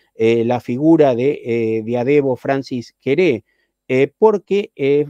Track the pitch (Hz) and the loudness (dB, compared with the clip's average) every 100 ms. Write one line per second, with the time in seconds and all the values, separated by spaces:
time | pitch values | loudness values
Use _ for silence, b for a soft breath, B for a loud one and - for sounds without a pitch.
0 | _ - 113 117 113 123 - 123 156 165 | _ -2 2 2 0 -2 -4 -2 2 4
1 | 143 120 135 - 123 117 113 113 110 120 | 4 2 -2 -4 -4 -4 -2 -4 -4 -4
2 | 120 147 135 123 135 139 135 127 - _ | 0 2 0 -2 -4 -6 -6 -10 -10 _
3 | - 143 180 113 - _ _ _ - 127 | -4 0 0 -2 -6 _ _ _ -4 -2
4 | 143 - 220 208 - 196 202 - 139 143 | -2 2 0 0 -2 -4 -4 -4 0 0